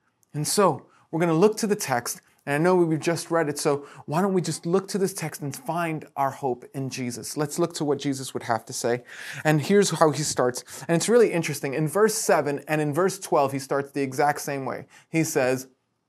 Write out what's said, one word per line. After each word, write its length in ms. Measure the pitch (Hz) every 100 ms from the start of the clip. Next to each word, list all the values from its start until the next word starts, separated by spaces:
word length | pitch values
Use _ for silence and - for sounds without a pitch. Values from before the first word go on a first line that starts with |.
| _ _ _
And 120 | 147 147
so 380 | - 190 127 - _ _
we're 80 | 160
gonna 120 | 175
look 240 | 160 208 214
to 80 | 214
the 80 | 202
text, 440 | - 123 120 - _ _
and 120 | - 143
I 20 |
know 160 | 175
we've 240 | 185 170 156
just 320 | 160 165 -
read 180 | 165 151
it, 80 | 147
so 300 | 156 143 143 - -
why 140 | 147
don't 140 | 202
we 80 | 190
just 240 | 160 156 170
look 220 | 190 190
to 100 | 202
this 160 | 185
text 260 | 190 160 -
and 120 | 143
find 520 | 135 - 165 165 156 - -
our 160 | 139
hope 320 | 120 135 123 -
in 160 | 143 135
Jesus? 460 | 131 123 117 - -
Let's 200 | 147 160
look 160 | 170
to 100 | -
what 160 | 147 139
Jesus 340 | 147 131 131
would 80 | 120
have 220 | - 113
to 80 | -
say. 320 | 127 120 123 - - - 139
And 180 | 156 156
here's 280 | 131 202 190
how 200 | 160 160
he 140 | 135
starts. 400 | 151 - 127 123 - - -
And 80 | 170
it's 120 | 185
really 240 | 240 202
interesting. 400 | 175 156 143 143
In 140 | 131 156
verse 280 | 190 220
seven 500 | 214 - 175 143 143 -
and 140 | 156
in 120 | 151
verse 280 | 143 190 185
twelve, 320 | - 165 135
he 80 | 135
starts 320 | 131 139 139
the 100 | 147
exact 380 | 139 131 147 147
same 260 | - 139 131
way. 200 | 113 - - _
He 140 | 165
says, 460 | 160 147 127 131 131 _ _ _